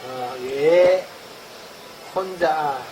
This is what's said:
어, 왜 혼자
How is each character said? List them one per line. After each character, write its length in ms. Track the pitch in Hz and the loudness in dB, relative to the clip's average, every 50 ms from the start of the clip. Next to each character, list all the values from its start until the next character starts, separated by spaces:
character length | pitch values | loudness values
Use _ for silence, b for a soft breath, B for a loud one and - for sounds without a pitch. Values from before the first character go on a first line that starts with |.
| 123 | -12
어, 320 | 127 131 127 123 123 127 127 | -12 -10 -8 -8 -10 -10 -10
왜 640 | 127 131 135 139 147 156 170 180 180 180 185 - - - - - - - - - - - - - - - - - - - - - - - - | -8 -6 -4 0 2 4 6 6 6 6 4 2 0 -8 -18 -20 -20 -20 -20 -20 -20 -20 -20 -20 -20 -20 -20 -20 -20 -20 -20 -20 -20 -8 -6
혼자 680 | 185 190 190 185 175 175 160 156 156 151 147 139 - - - | -6 -6 -6 -4 -2 -2 0 0 -2 -2 -4 -4 -6 -10 -14